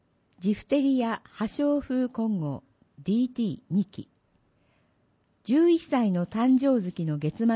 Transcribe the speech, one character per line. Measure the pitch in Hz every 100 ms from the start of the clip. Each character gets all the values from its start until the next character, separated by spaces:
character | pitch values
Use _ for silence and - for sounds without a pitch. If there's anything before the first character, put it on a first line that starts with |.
| _ _ _ _
ジ | 180
フ | 208 -
テ | 285
リ | 277 262
ア | 226 220
破 | - - 208
傷 | - 285 294
風 | - 254 254
混 | 254 226 196
合、 | 147 135 _ _ _ -
デ | 143
ィ | 220 254
ー |
テ | 254
ィ | 214
ー | - _
二 | 185
期。 | - - - _ _ _ _ _ _ _ _ _ _ _ _ _
十 | - 277 339
一 | 330
歳 | - 262 214
の | 175 175
誕 | 220 247 262
生 | 277 254
月 | 180 -
の | 160 151
月 | 151 - 233